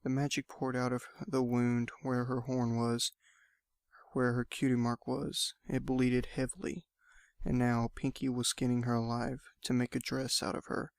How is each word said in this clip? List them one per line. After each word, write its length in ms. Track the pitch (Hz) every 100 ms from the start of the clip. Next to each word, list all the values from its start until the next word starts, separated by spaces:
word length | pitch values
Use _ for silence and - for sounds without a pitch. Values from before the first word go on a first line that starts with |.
The 80 | -
magic 380 | 131 143 - -
poured 260 | - 131
out 180 | 127 127
of 120 | 123 - -
the 200 | - 131
wound 480 | 123 120 120 120 117 -
where 220 | 135 123
her 160 | 123 127
horn 360 | 120 127 120 117
was, 360 | 117 117 - _ _ _ _ _ _ _ _ - -
where 200 | - 123
her 120 | 120
cutie 300 | 120 - 139
mark 320 | 123 120 120 -
was. 480 | 131 143 - - - -
It 180 | 131 131
bleeded 400 | 127 127 123 123
heavily, 500 | - 131 - - - - _ _ - _ _
and 120 | - 127
now 340 | 123 120 117
Pinkie 340 | - 135 - 135
was 200 | 123 120
skinning 340 | - 127 123
her 120 | 120
alive 440 | 120 113 117 120 131 - _
to 100 | -
make 220 | 127 123
a 60 | -
dress 420 | - 131 135 -
out 140 | - -
of 80 | -
her. 240 | - -